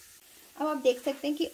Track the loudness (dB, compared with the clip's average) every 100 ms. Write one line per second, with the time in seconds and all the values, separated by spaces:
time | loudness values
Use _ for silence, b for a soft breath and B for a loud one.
0 | -20 -20 -20 B B -4 -2 2 2 2
1 | 0 -2 -2 -2 -2